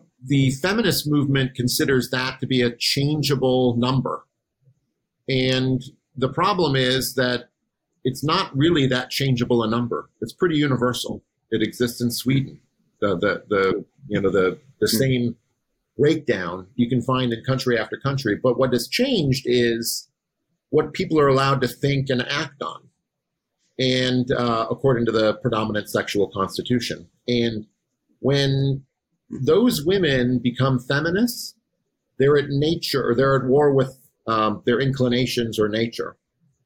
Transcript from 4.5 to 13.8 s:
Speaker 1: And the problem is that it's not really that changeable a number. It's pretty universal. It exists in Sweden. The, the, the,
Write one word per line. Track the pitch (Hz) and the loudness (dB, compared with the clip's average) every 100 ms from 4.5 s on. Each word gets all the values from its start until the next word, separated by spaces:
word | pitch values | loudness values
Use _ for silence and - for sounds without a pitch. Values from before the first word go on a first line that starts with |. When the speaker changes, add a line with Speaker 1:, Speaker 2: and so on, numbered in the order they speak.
| _ _ _ _ _ _ _ - | _ _ _ _ _ _ _ -2
Speaker 1:
And | 131 131 131 131 131 - - _ 127 | 0 2 2 0 -2 -4 -20 _ -4
the | 131 | -2
problem | 156 190 190 156 135 | 0 0 2 2 2
is | 127 131 123 139 | 2 0 -2 -2
that | 123 120 - _ _ _ _ _ | 0 -2 -6 _ _ _ _ _
it's | 131 - | -6 -2
not | 147 180 175 135 | 0 0 0 2
really | 160 160 131 | 2 4 2
that | 127 - | 0 -4
changeable | - 135 120 120 120 | -4 0 0 2 2
a | 110 | 2
number. | 120 120 76 - - | -2 -2 -6 -8 -12
It's | 113 | -12
pretty | - 180 151 | -2 0 2
universal. | 147 127 123 120 - 104 - _ - | 0 2 0 -2 -6 -10 -14 _ -6
It | 107 | -2
exists | 107 - 120 - | -2 -2 -4 -2
in | 120 | -4
Sweden. | 120 127 135 135 - _ _ _ _ | -2 0 0 -2 -8 _ _ _ _
The, | 101 87 | -2 0
the, | 101 87 - | 0 -2 -2
the, | 101 95 - | 0 2 0